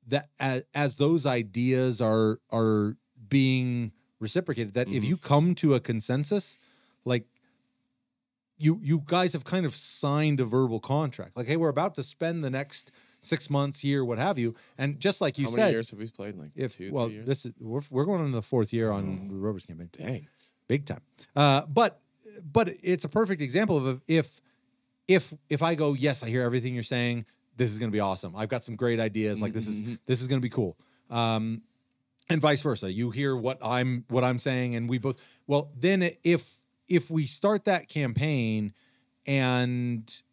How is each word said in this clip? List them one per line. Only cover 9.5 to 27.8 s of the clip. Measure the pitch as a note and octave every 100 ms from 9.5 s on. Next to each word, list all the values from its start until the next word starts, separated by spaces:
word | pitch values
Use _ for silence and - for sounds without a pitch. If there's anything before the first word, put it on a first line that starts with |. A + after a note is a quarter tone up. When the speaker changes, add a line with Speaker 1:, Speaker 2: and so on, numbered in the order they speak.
| F#3 D#3+
Speaker 1:
of |
signed | - - - D3 D3 D3+ C#3+
a |
verbal | B2 B2 C3 A2+
contract. | - C#3 D3+ - F#2 -
Like, | A#2+
"Hey, | D#3+
we're | E3
about | C#3 F#3 -
to |
spend | C3+ - E3 E3+
the | C#3+
next | C3 C#3+ - - _ _ _
six | - D3 -
months, | C#3+ C#3 C#3
year, | C#3 C#3
what | B2 A#2
have | D#3+ E3+
you." | A#2 A2+ - -
And | C#3 C#3+
just | F#3+ F#3+
like | D#3+ C3
you | C3
Speaker 2:
How |
Speaker 1:
said, | A#2+
Speaker 2:
many | G#3+
years | A2+ A2+
have | G#2
we | A2+
played? | - G2+ G2
Like, | D2+
Speaker 1:
if, | D3+ C3 -
Speaker 2:
two, | F#2+
Speaker 1:
well, | C#3 A#2
Speaker 2:
three | G#2+
years? | A#2
Speaker 1:
this | C3+ B2
is, | -
we're, | A2 B2 C#3+
we're | C3
going | D#3 F#3+
into | D3+ A#2+
the |
fourth | G#2 B2+ G#2
year | A#2 A2+
on | G2+ G2 F#2+ G2
Speaker 2:
Oh. |
Speaker 1:
the | G2
Rovers | G2+ G2 -
campaign. | E2 F2
Speaker 2:
Dang. | - G#2 D#3+ D3+ _ _ _ _
Speaker 1:
Big | C#3 C#3+
time. | - _ _ -
Uh, | - C#3+ C3+ D3+
but, | D3 A3+ - _ _ - G#3 E3
but | D3+ F#3+ -
it's | F3+ F3+
a | D3+
perfect | G#3 A3 F3+
example | C#3+ C#3+ G#3+ D#3+ C3
of | B2+ -
if, | D#3+ D3+ - _ _ _ _ _ _ -
if, | F#3 - D3+ _
if | C#3+
I | E3
go, | E3 D3+
"Yes, | C#3 D3 B2+
I | A#2
hear | B2
everything | B2 B2+ A#2+
you're | B2
saying. | A2 B2 A#2+ A#2+ A2 _ _ -
This | B2
is |
gonna | G#2+